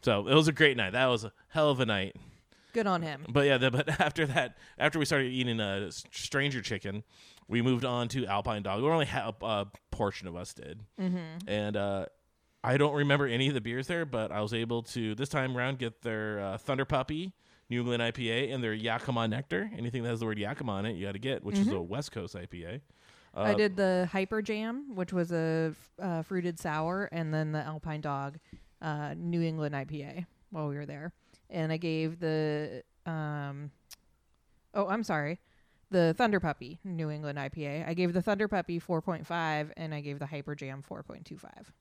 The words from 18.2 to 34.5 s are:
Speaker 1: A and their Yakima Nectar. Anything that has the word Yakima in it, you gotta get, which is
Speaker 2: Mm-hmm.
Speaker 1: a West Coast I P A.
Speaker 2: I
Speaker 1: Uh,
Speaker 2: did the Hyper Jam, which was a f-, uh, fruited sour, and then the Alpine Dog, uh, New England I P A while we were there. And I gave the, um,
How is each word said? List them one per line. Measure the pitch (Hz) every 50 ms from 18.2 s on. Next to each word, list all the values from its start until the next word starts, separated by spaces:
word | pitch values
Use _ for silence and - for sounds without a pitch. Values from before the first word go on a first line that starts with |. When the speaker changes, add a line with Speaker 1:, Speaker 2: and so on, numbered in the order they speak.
| 123 113
Speaker 1:
A | 113 120 139 123
and | 135 131 120
their | 113 107
Yakima | 110 110 117 113 113 - - 127 120 117 113
Nectar. | 107 123 139 _ 170 185 202 220 220 -
Anything | 117 120 113 131 117
that | 120
has | 120 113
the | 117
word | 110 107 107
Yakima | 104 101 - - 143 120 104 98
in | 98
it, | 110 110
you | 85 95
gotta | 98 98 98
get, | 110 131 135 - -
which | 101 104 98
is | 98 208
Speaker 2:
Mm-hmm. | 107
Speaker 1:
a | 92
West | 85 85 98 127 147 -
Coast | - 113 92 85 -
I | 98 87
P | 95 - 87 85
A. | 85 104 139 - _ _ _ _ - - - - - -
Speaker 2:
I | - 208 214
Speaker 1:
Uh, | 208
Speaker 2:
did | 208 214 208 190
the | 185 196 190 185 180 180 180
Hyper | - 196 190 190 - 214
Jam, | 214 208 220 214 220 226 233 262 294 277 240
which | 190 180 170 190
was | 180 170 165
a | 175 165 160 160 160 160 160 160
f-, | 151 - - - _ -
uh, | 185 190 175 165 160
fruited | - 196 185 175 175 170 165
sour, | - 175 151 156 156 165 180 190 202 -
and | - 170 165 156 156
then | 156 156 156
the | 151 151
Alpine | 147 143 156 156 - 165 151 151
Dog, | 151 151 143 139 139 139 147 165 _ _ - - - - _ _
uh, | - 160 151 147 147 147 147 160
New | 170 170 170 170
England | 170 165 160 160 151 147 147
I | 139 135
P | 139 151 147 143
A | 143 - 165 175 - _ _ _ _
while | - 165 151 147
we | 143
were | 143 147
there. | 143 147 143 151 175 - _ _ _ _ _ _ _
And | - 180 160 160
I | 160 160
gave | 170 165 160 160 160 160 165 170
the, | 175 160 156 156 156 151 151 147 151 147 - 139 - _ _ _ _
um, | - 160 160 156 151 151 147 143 143 139 143 147 147 - _ _ _ - _ _ _ _ _ _ _ _ _ _ _